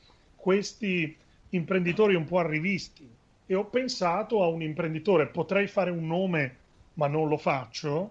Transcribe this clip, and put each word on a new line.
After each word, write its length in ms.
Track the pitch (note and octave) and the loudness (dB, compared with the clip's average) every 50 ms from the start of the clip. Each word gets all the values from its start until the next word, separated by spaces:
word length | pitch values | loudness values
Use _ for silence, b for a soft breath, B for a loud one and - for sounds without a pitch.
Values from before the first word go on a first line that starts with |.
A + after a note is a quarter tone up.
| b b b b b b _ | b b b b b b _
questi 800 | - - F3+ F#3+ G3+ F#3+ - - - A3 G3 F#3 F3 D#3+ D3+ D#3 b b b b b _ - | -4 0 2 2 2 0 -2 -8 -6 -2 -2 0 0 -2 -2 -6 b b b b b _ -6
imprenditori 640 | - F3+ D#3 - F#3+ F#3+ F3 F3 E3+ G3+ G#3+ G#3 F#3+ | -4 -4 -2 0 0 0 2 2 2 4 4 4 4
un 100 | E3+ D#3 | 2 2
po' 140 | C#3 F3 F3+ | 0 0 0
arrivisti. 720 | E3+ D#3+ D3+ D#3 D#3 G3 G3 E3 - - - - D3 A#2+ A#2 _ _ _ _ _ _ | 0 0 -2 -2 -2 -2 -2 -2 -4 -10 -16 -20 -20 -20 -20 _ _ _ _ _ _
E 100 | - F#3 | -2 -2
ho 80 | F#3+ G#3 | -2 0
pensato 760 | G3+ - B3+ C4 B3+ B3+ - F#3 E3+ E3+ G3 G#3+ G#3+ A#3+ G#3 F#3 | 0 -2 -2 -2 -2 -2 -2 0 0 0 0 -2 0 2 2 2
a 20 | |
un 160 | E3 E3 E3 D#3+ | 2 2 0 -4
imprenditore, 640 | D#3 D3+ D3 E3 D#3+ D#3+ D#3 D#3 G#3 F#3+ D#3+ C#3+ | -4 -4 -4 -4 -4 -4 -2 2 4 4 4 4
potrei 400 | A#2 - E3+ D#3+ - F#3+ G3+ G3+ | 2 0 -4 -2 0 0 0 0
fare 240 | G3 - G3+ F#3 F3+ | 0 0 0 0 0
un 160 | F3 E3+ D#3+ | -2 -4 -4
nome, 500 | D#3+ E3 F3+ F#3+ F#3+ F3 D#3 C#3 B2+ B2+ - _ _ _ - - _ _ | -2 -2 0 0 0 0 0 0 -2 -4 -10 _ _ _ -20 -20 _ _
ma 140 | - D3+ C#3+ | -2 -2 0
non 180 | D3 D#3 D#3 | 0 0 0
lo 120 | D3+ D3+ D3 | 0 0 0
faccio, 720 | - D3 D3 C3+ B2 A2 - - - D3+ C#3+ D#3+ F#3+ A3 | 0 0 -2 -2 -4 -8 -10 -8 -4 -4 -2 -2 -2 -4